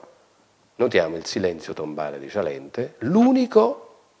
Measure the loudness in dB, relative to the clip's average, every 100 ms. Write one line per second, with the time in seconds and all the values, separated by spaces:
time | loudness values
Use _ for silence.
0 | -20 _ _ _ _ _ _ -2 2 2
1 | 2 -2 -6 -2 -2 -2 -8 -10 -8 -6
2 | -8 -8 -8 -4 -4 -6 -10 -8 -8 -6
3 | 0 4 6 4 4 4 4 0 -10 -20
4 | _ _